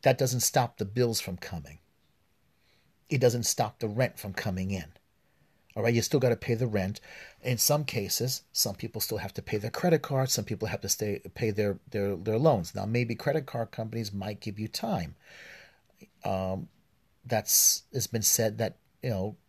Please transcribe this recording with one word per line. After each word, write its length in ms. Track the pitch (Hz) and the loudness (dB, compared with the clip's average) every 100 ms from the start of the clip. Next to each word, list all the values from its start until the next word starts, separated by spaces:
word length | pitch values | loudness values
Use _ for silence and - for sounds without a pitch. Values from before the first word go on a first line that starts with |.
That 160 | 143 127 | 4 4
doesn't 240 | 131 123 | 2 2
stop 360 | - - 120 - | 2 2 0 -2
the 80 | 98 | -6
bills 360 | 110 123 110 | 0 0 0
from 160 | - 90 | -4 -8
coming. 420 | - 87 71 76 _ _ _ _ _ _ _ _ _ _ _ _ _ | -8 -10 -10 -18 _ _ _ _ _ _ _ _ _ _ _ _ _
It 120 | 143 | 4
doesn't 220 | 123 117 | 4 4
stop 360 | 110 - 110 - | 0 0 0 0
the 80 | 113 | -4
rent 320 | 104 - - | 0 0 0
from 140 | 104 | -8
coming 380 | 90 - 92 95 | -4 -2 -2 -2
in. 140 | 95 80 - _ _ _ _ _ _ _ - | -4 -6 -16 _ _ _ _ _ _ _ -2
All 80 | |
right, 100 | 113 | 2
you 80 | 117 | 4
still 180 | 107 147 | 4 4
gotta 160 | 127 117 | 4 2
pay 180 | - | 0
the 140 | 113 123 | 0 2
rent. 340 | 104 95 - - - - - | 2 0 -4 -10 -18 -20 -10
In 160 | 127 120 | -4 0
some 260 | - 147 | 2 2
cases, 600 | 143 120 98 - 123 131 _ | 0 -4 -2 -2 -2 -2 _
some 240 | - - 95 | -2 -2 -2
people 260 | - 110 | -8 -4
still 160 | - 107 | -4 -4
have 160 | 98 | -4
to 80 | - | -8
pay 160 | - 110 | -4 -2
their 140 | 107 | -2
credit 300 | - - 165 | 0 4 4
cards. 300 | - 135 131 | 2 0 2
Some 120 | - 104 | 0 -2
people 220 | 107 104 | -4 -4
have 140 | 104 | -4
to 80 | 95 | -2
stay, 300 | - 107 101 - | -2 0 -4 -6
pay 180 | - 117 | -4 -2
their, 280 | 101 104 95 - | 2 0 0 -4
their, 260 | 107 101 95 | -2 -2 -2
their 220 | 104 110 | 0 4
loans. 380 | 156 120 85 104 | 4 4 0 -4
Now, 100 | 98 | 0
maybe 300 | 120 120 117 | 0 0 -2
credit 300 | - 151 135 | 0 -2 -2
card 260 | - 113 | -6 -6
companies 420 | - 110 113 107 | -6 -6 -6 -6
might 260 | 101 98 104 | -6 -6 -8
give 200 | - 101 | -8 -6
you 80 | 110 | -6
time. 480 | - 233 175 82 - - - - - - _ _ _ - _ | -4 -2 -2 -2 -10 -20 -20 -20 -20 -20 _ _ _ -20 _
Um, 440 | 92 95 95 95 90 _ _ _ _ _ 120 | -4 -2 -2 -4 -8 _ _ _ _ _ -2
that's, 580 | 117 - - - - - | -2 2 4 4 2 -2
it's 160 | - - | -4 -2
been 140 | 117 | 0
said 380 | 104 - 110 110 | 2 2 2 2
that, 180 | 110 - _ _ | -4 -4 _ _
you 80 | 131 | -4
know 260 | 104 98 - | -2 -4 -6